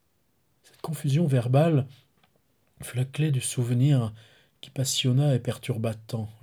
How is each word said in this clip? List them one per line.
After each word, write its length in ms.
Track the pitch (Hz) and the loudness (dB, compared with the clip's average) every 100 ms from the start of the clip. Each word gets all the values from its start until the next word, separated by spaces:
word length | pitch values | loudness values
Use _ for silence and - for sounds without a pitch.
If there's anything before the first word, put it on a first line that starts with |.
| _ _ _ _ _ _ | _ _ _ _ _ _
Cette 180 | _ _ | _ _
confusion 460 | - 147 147 143 165 | -10 -4 0 2 2
verbale 600 | 131 117 131 165 147 - - _ _ _ _ _ _ _ - | 2 2 2 4 2 0 -8 _ _ _ _ _ _ _ -18
fut 160 | - 120 | -8 -6
la 80 | 131 | -4
clé 260 | - 156 | -2 0
du 80 | 131 | 0
souvenir 720 | - - 120 123 143 135 110 - - _ _ _ | -2 -4 0 2 4 2 0 -6 -20 _ _ _
qui 100 | - | -12
passionna 640 | - 127 - 131 127 147 | -6 -4 -2 0 2 2
et 60 | 123 | 0
perturba 540 | 120 113 - 110 113 | -2 -6 -4 -4 -4
tant 360 | 110 - 113 107 - | -6 -8 -8 -8 -10